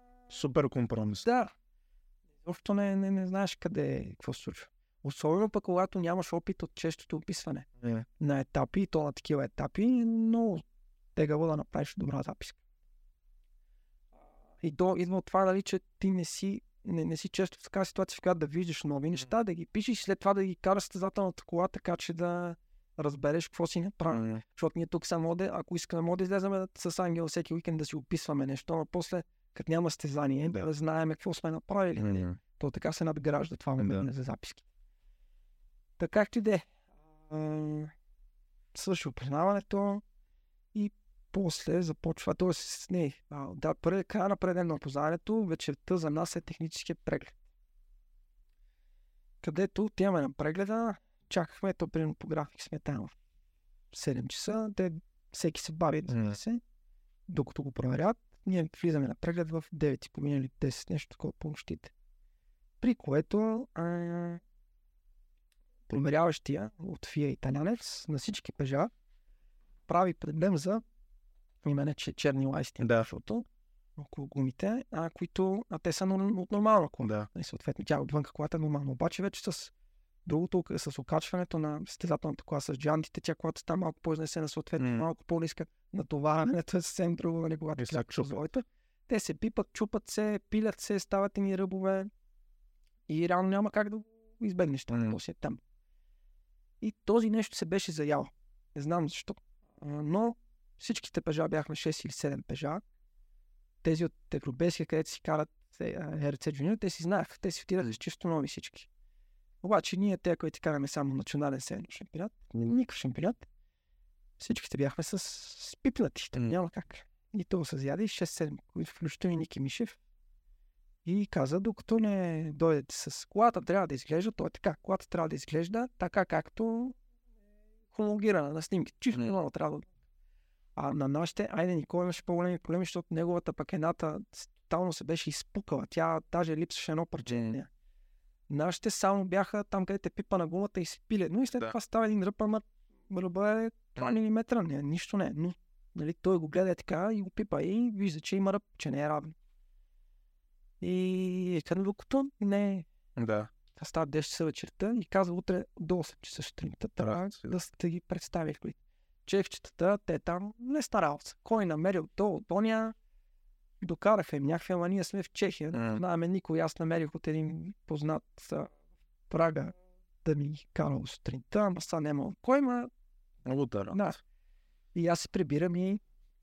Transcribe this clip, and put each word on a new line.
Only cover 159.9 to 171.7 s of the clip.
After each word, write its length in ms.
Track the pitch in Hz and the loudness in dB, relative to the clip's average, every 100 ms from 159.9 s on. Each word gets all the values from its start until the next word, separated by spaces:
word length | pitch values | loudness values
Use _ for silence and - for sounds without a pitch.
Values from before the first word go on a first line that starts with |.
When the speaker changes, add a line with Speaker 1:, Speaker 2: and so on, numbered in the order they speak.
| 208 - | 2 0
Speaker 2:
те 120 | 160 | -2
там 360 | - 180 208 226 | -2 -4 -6 -8
не 220 | 247 302 | -2 -2
стара 240 | - 214 156 | 2 2 2
работа. 280 | 147 - - | 0 -8 -12
Кой 220 | - 220 185 | 0 2 2
намерил 420 | 156 185 185 160 - | 2 2 2 -2 0
то 120 | 208 | 0
от 220 | 165 - | 0 0
оня, 440 | 185 220 220 220 - _ - _ _ - _ _ - | 2 2 2 -2 -6 _ -20 _ _ -20 _ _ -12
докараха 540 | 175 165 202 208 160 147 | -6 2 6 6 4 0
им 100 | 139 | 2
някакви, 260 | 165 - | 0 0
ама 160 | 180 175 | 0 2
ние 160 | 196 | 0
сме 180 | - 202 | -2 -4
в 80 | - | -6
Чехия, 420 | - 202 - 156 | 0 0 0 -4
не 60 | 143 | -2
Speaker 1:
М. 180 | 117 107 | 0 0
Speaker 2:
знаеме 320 | 180 165 170 | 0 2 2
никой.“ 320 | 190 - 160 | 0 0 0
Аз 180 | 160 - | 0 0
намерих 360 | 165 165 156 | 0 0 -2
от 120 | 160 156 | -4 -2
един 480 | 156 156 160 165 - - | 0 -2 -4 -10 -12 -6
познат, 380 | 151 151 156 _ - - | -2 0 -2 _ -20 -6
а, 140 | 151 151 _ _ _ _ _ - | -6 -6 _ _ _ _ _ -2
Прага 440 | 160 165 156 - - - _ _ _ | 2 4 2 -4 -10 -20 _ _ _
да 100 | 160 | 0
ми 140 | 147 143 | 2 0
ги 180 | 147 - | -6 -8
карал 320 | - 147 135 - | -2 0 0 -4
сутринта, 540 | - - 127 - 208 | -8 -6 -8 0 2
ама 200 | 208 | 2